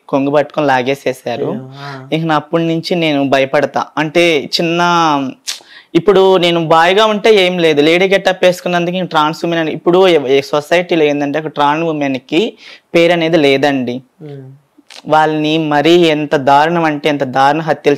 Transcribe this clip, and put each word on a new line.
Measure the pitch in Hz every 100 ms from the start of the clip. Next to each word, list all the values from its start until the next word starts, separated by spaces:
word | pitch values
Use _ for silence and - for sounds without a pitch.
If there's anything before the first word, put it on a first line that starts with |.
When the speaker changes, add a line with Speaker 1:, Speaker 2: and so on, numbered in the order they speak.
| -
Speaker 1:
కొంగు | 139 139
పట్టుకొని | 147 139 - 143
లాగేసేసారు. | 127 127 135 131 127 123 117
Speaker 2:
అయ్యో, | 143 - 131
ఆ. | 139 143 135 135
Speaker 1:
ఇక | 156
నా | 160
అప్పటి | 151 147 170
నుంచి | 165 165 -
నేను | 180 160 143 135
భయపడతా. | 135 135 147 139 127 - 143
అంటే | 156 170 170 151
చిన్న, | - - 170 170 175 170 160 143 131 - - - - - _
ఇప్పుడు | 170 185 190 190 185
నేను | 175 170 160
బాయ్గా | 165 170 190 220
ఉంటే | 208 226 208 180
ఏం | 180
లేదు, | 165 147
లేడీ | 151 175 190
గెటప్ | 196 190 185
వేసుకున్నందుకు | 185 180 180 175 175
నేను | 180 165
ట్రాన్స్ | 160 151 156
ఉమెన్ | 170 165
అని. | 156
ఇప్పుడు | 156 175 180 190
ఏ-, | 160 127
ఏ | 139
సొసైటీలో | 139 147 147 170 180 170
ఏంటంటే | 147 143 143 147
ఒక | 156
ట్రాన్స్ | 147 143 156 165
ఉమెన్కి | 151 139 127 - 156 240 - - - _
పేరు | 170 170
అనేది | 175 160 170
లేదండి. | 143 135 143 135 120 123 - _
Speaker 2:
మ్మ్. | 151 139 131 139 _ _ _ - -
Speaker 1:
వాళ్ళని | 156 156 156 151 160
మరీ | 156 147 151
ఎంత | 175 165 151 147 151
దారుణం | 131 139 160 170
అంటే | 160 147 156
ఎంత | 143
దారుణ | 131 131 143 151
హత్యలు | 160 139 147